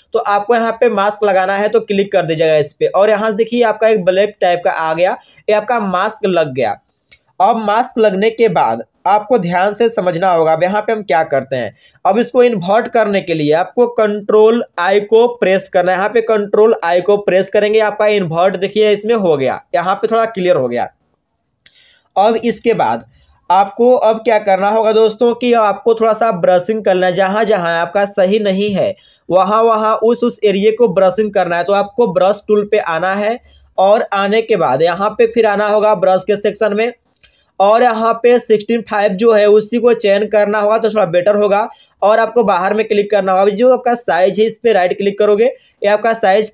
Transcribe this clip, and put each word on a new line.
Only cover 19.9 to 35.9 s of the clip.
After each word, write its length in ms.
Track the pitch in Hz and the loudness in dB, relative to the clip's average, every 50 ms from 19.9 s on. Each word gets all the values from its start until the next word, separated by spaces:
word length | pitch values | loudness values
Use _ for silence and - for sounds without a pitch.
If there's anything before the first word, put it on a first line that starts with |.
| 196 | -2
पे 140 | 180 - 220 | -2 -2 -2
थोड़ा 160 | 226 226 226 | 0 0 -2
क्लियर 300 | 220 226 196 180 180 175 | -2 -4 -2 0 0 0
हो 120 | 151 131 120 | 0 0 -2
गया। 200 | 120 117 104 - - _ _ _ _ _ _ _ _ _ _ _ _ _ _ _ _ _ _ _ _ _ _ _ - | -4 -4 -6 -6 -8 _ _ _ _ _ _ _ _ _ _ _ _ _ _ _ _ _ _ _ _ _ _ _ -2
अब 200 | 190 196 220 233 226 | 0 2 2 2 0
इसके 340 | 226 240 220 - - 233 220 | -2 -4 -4 -2 -2 -2 0
बाद 300 | 170 143 110 233 233 - _ _ _ _ _ _ _ _ - | 0 0 -2 -2 -4 -8 _ _ _ _ _ _ _ _ 0
आपको 400 | 175 190 202 196 - - 233 247 254 | 2 2 2 0 0 0 2 4 4
अब 260 | 247 - 214 220 220 | 4 4 2 0 0
क्या 200 | 220 240 220 214 | 0 0 0 0
करना 280 | 208 202 190 185 196 202 | 0 0 0 0 0 0
होगा 200 | 214 226 220 214 220 | 0 0 2 2 2
दोस्तों 380 | 220 220 220 208 - 247 240 233 | 2 2 2 2 0 0 0 0
कि 180 | 233 247 247 233 | 0 0 0 2
आपको 400 | 233 214 208 196 202 - 240 226 | 2 2 0 -2 -2 -2 -2 0
थोड़ा 180 | 226 220 226 214 | 2 0 0 0
सा 160 | 214 233 226 208 | 0 0 -2 -2
ब्रशिंग 520 | 175 165 185 180 180 180 - 220 220 208 | 0 0 2 2 2 0 -2 -4 -2 0
करना 220 | 202 185 185 185 | 0 0 2 0
है, 60 | 185 180 | 0 0
जहाँ 300 | 175 190 185 196 214 226 | 0 0 0 0 -2 0
जहाँ 280 | 196 214 190 170 170 170 | 0 0 0 -2 -2 -2
आपका 280 | 165 170 175 - 202 202 | -2 -4 -2 -2 -2 -2
सही 320 | 202 - - 190 185 202 220 | -2 0 0 0 2 2 0
नहीं 300 | 208 202 185 190 202 214 202 | 0 -2 -2 -2 -2 -2 -2
है 220 | 180 139 101 95 - _ _ _ _ _ - | -2 -2 -2 -4 -6 _ _ _ _ _ -2
वहाँ 340 | 165 185 190 190 214 220 226 | 0 0 2 2 2 2 2
वहाँ 320 | 233 220 214 220 214 220 - | 2 2 0 0 -2 -2 0
उस 240 | 214 226 240 233 240 | 0 0 0 0 -2
उस 140 | 240 - - - | -4 -2 -2 -2
एरिया 260 | 208 185 190 196 220 220 | -2 0 0 0 0 2
को 160 | 220 240 220 | 2 0 0
ब्रशिंग 420 | 175 190 190 185 180 - 220 208 196 | 2 2 2 2 2 0 -2 -2 -2
करना 220 | 202 180 170 170 | -2 -2 -2 -2
है। 80 | 170 175 | -2 -2
तो 80 | 185 202 | 0 0
आपको 320 | 202 202 196 - - 240 202 | -2 -2 -2 -2 -2 -2 -2
ब्रश 320 | 170 180 180 190 202 - - - | 0 0 2 0 0 -2 -2 -2
टूल 200 | 214 208 202 208 | 0 0 0 0
पे 80 | - 214 | -2 -2
आना 340 | - - 160 160 175 190 190 | -2 -2 -4 -4 -2 -2 -2
है 240 | 202 208 214 233 254 - _ _ _ _ _ _ - | -2 -4 -4 -6 -6 -10 _ _ _ _ _ _ 0
और 280 | 190 196 208 233 233 - 208 | 2 2 2 2 0 -2 -4
आने 280 | 196 196 196 208 226 220 | -2 -2 0 0 -2 0
के 140 | - 226 180 | 0 0 0
बाद 240 | 165 139 127 - 160 | 0 0 0 0 0
यहाँ 260 | 175 170 170 196 214 | 0 0 -2 -4 -4
पे 160 | 202 - 233 226 | 0 0 0 0
फिर 180 | - 240 226 | 0 0 0
आना 200 | 214 202 202 208 208 | 0 0 0 0 0
होगा 260 | 208 214 202 214 | 0 2 2 2